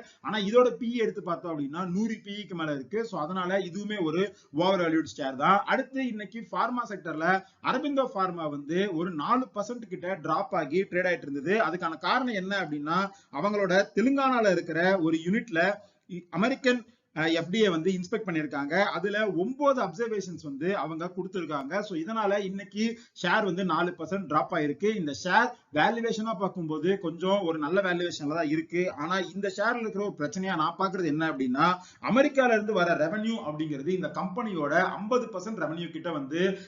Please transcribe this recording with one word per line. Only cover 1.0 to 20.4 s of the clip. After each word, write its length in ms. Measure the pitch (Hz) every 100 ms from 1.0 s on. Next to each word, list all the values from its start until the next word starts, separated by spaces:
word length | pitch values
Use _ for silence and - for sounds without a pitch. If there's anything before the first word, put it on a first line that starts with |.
எடுத்து 220 | 208 196
பார்த்தோம் 280 | 175 165 170
அப்படின்னா, 360 | 156 139 160 185
நூறு 280 | 180 226 208
பி 120 | 202 208
இக்கு 200 | 185 175
மேல 200 | 156 143
இருக்கு. 300 | 123 214 226
So, 140 | 180
அதனால 400 | 151 185 180 196
இதுவுமே 440 | 175 175 208 208
ஒரு 180 | 156 165 202 - _ 143
ஓவர் 240 | 180 190
வேல்யூட் 320 | 170 160 151
ஷேர் 240 | - 135 127
தான். 240 | 156 196 160
அடுத்து 420 | 202 - 269 254
இன்னைக்கு 320 | 214 202 226
ஃபார்மா 440 | - - 226 247 226
செக்டர்ல 380 | 202 160 151 170 190 - _
Aurobindo 440 | 147 233 302 269 247
Pharma 420 | 196 185 170 156
வந்து 440 | 143 143 175 208
ஒரு 180 | 160 175
நாலு 320 | 160 160 240 254
பர்சன்ட் 320 | 208 196 240 208
கிட்ட 200 | 175 175 190
டிராப் 320 | 156 160 202
ஆகி 320 | 185 147 170
ட்ரேட் 240 | 196 175 180
ஆயிட்டு 140 | 170
இருந்தது. 400 | 151 139 143 214
அதுக்கான 380 | 160 180 170 160
காரணம் 340 | 180 247 254
என்ன 200 | 208 185 196
அப்படின்னா, 400 | 156 151 147 175 196 - _
அவங்களோட 400 | 139 202 208 190 185 214
தெலுங்கானால 580 | - 240 277 269 254 208
இருக்கிற 280 | 175 170 160 185 196
ஒரு 160 | 160 160
யூனிட்ல 420 | 165 220 233 165 180 202 - _ -
இ-, 160 | 175 -
அமெரிக்கன், 520 | 165 233 269 254 247 - _ _ 151
அஹ், 160 | 165
எஃப் 180 | 165 170
டி 100 | 220
ஏ 100 | 208
வந்து 200 | 165 170
இன்ஸ்பெக்ட் 340 | 185 175 220 202
பண்ணிருக்காங்க. 480 | 160 151 147 143 180 202
அதுல 260 | 165 190 202 220
ஒன்பது 480 | 165 202 269 285 254
அப்சர்வேஷன்ஸ் 640 | 190 160 233 214 180 160